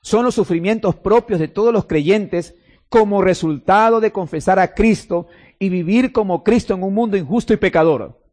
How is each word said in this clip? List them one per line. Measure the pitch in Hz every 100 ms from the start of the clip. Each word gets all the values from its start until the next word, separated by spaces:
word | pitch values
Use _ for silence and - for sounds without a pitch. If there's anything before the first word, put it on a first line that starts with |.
son | - 214 247
los |
sufrimientos | - 175 170 180 220 202 -
propios | 190 226 233 185
de | 156
todos | 196 226
los | 226 -
creyentes | 156 147 208 196 175 - _ _ _ _
como | 233 214 202
resultado | 190 180 160 147 - 196 226 226
de | 220
confesar | 202 165 160 - 190
a | 180
Cristo | - 220 202 - 170 - - _ _
y | 190
vivir | 180 165 226 254
como | - 202 170
Cristo | - 202 -
en | 190
un | 190
mundo | 196 233 196
injusto | 139 226 -
y | 214
pecador. | 185 170 160 135 98 - _